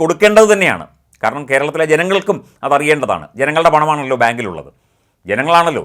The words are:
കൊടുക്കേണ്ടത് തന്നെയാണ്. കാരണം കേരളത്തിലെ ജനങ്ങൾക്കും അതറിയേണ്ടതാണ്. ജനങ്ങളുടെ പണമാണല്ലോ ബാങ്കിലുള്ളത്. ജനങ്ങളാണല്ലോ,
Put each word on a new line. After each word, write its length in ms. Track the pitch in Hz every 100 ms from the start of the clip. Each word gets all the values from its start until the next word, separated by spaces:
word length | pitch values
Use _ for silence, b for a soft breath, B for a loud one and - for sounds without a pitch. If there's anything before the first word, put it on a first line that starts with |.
കൊടുക്കേണ്ടത് 480 | 165 160 208 214 220
തന്നെയാണ്. 320 | 202 175 92 76 _ _ _
കാരണം 220 | 110 135 131
കേരളത്തിലെ 340 | 135 147 156 160
ജനങ്ങൾക്കും 460 | 156 180 196 196 170 b b 135
അതറിയേണ്ടതാണ്. 600 | 143 147 151 120 90 73 110
ജനങ്ങളുടെ 300 | 139 156 165
പണമാണല്ലോ 420 | 151 151 147 135 131
ബാങ്കിലുള്ളത്. 480 | 117 120 107 80 69 _ _ _ _ _ 87
ജനങ്ങളാണല്ലോ, 520 | 107 147 170 170 127